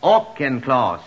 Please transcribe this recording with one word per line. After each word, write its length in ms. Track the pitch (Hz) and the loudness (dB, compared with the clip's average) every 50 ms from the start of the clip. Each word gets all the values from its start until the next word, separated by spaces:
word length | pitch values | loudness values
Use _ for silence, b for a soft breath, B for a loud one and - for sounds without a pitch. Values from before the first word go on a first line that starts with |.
Auchincloss. 1000 | - 165 214 - - - - - 147 139 131 120 120 135 135 127 117 98 85 82 - | 4 4 4 2 2 -2 -8 -6 -4 -2 -2 -2 -2 0 0 2 2 0 -2 -4 -10